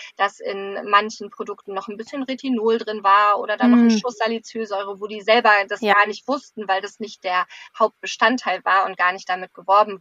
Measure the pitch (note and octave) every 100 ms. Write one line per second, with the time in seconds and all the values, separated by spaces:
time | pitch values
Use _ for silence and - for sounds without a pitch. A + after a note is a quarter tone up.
0 | - - G3+ - - G3 G3 G3 - G#3
1 | A3 A3 G3+ - G3+ G3+ - G3 G#3 G3+
2 | A3+ C#4+ C4 C4 C4+ A#3+ A3 A3+ G#3+ G#3+
3 | G3 G3 G#3 G3+ G#3+ G#3 A#3+ A#3+ A#3 A3
4 | B3 B3 A3+ A3+ - A3+ A3 G3 G3 G3
5 | G#3 G#3+ G3 A#3 A3+ G#3 G3 G#3 G#3+ G3+
6 | G#3 G#3+ - C#4+ - - G3+ F#3+ G3+ -
7 | G#3+ - F#3+ F3+ F3+ - - - A3 -
8 | F#3+ - - B3 - F#3 - F#3+ F#3+ F#3+
9 | F3+ F#3+ - F#3 F#3 - F3+ G3 G#3+ G3